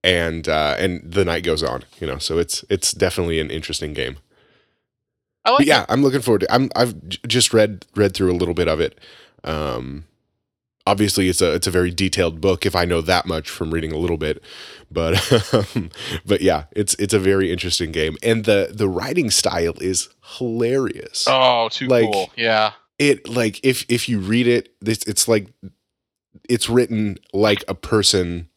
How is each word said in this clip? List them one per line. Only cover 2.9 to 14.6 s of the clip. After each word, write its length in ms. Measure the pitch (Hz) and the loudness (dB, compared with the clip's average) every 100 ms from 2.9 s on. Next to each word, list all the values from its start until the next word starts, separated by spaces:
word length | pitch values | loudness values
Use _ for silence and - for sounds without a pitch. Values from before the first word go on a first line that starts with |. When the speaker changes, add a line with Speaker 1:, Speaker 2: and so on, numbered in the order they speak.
Speaker 1:
definitely 480 | - 92 - 85 82 | 0 0 0 -2 -2
an 100 | 78 | -4
interesting 420 | 78 - - 76 | -6 -8 -8 -6
game. 240 | 73 64 69 _ _ _ _ _ _ _ _ _ _ _ _ | -6 -8 -10 _ _ _ _ _ _ _ _ _ _ _ _
Speaker 2:
I 60 | 226 | 0
like 100 | 262 | 2
Speaker 1:
But 40 | 208 | 6
yeah, 160 | 139 | 4
Speaker 2:
it. 60 | - | 4
Speaker 1:
I'm 140 | 120 | 2
looking 180 | 139 131 | 2 2
forward 200 | 117 104 | 2 2
to, 120 | - | 4
I'm, 160 | 123 135 - | 2 2 0
I've 340 | 123 82 80 | 0 -2 -12
j-, 100 | 92 120 | -12 -2
just 260 | 120 - 113 | 0 4 4
read, 300 | 107 95 - - | 4 0 -10 0
read 180 | 101 | 0
through 180 | 92 95 | 2 0
a 60 | 90 | 2
little 160 | 87 | 0
bit 140 | 85 82 | 0 0
of 120 | 78 | 0
it. 200 | 80 _ - - - _ | -2 _ -20 -20 -20 _
Um, 640 | - 78 76 60 64 71 80 _ _ _ _ _ _ _ - | -6 -4 -4 -6 -8 -12 -16 _ _ _ _ _ _ _ -2
obviously 420 | 101 104 - 92 | 2 2 2 0
it's 140 | 90 | 2
a, 140 | 87 82 | 2 0
it's 100 | 95 | 0
a 60 | |
very 180 | 90 90 | 0 0
detailed 500 | 87 95 98 85 80 | 0 -2 0 -2 0
book 280 | 95 90 101 | -2 0 0
if 80 | 90 | 0
I 100 | 87 | 0
know 160 | 85 | 0
that 240 | 80 90 90 | 2 0 0
much 240 | 80 78 | -6 -6
from 220 | - 80 | -8 -4
reading 200 | 82 80 | -4 -4
a 60 | 78 | -4
little 200 | 85 82 | -2 -2
bit, 260 | 76 76 - - | -4 -6 -10 -20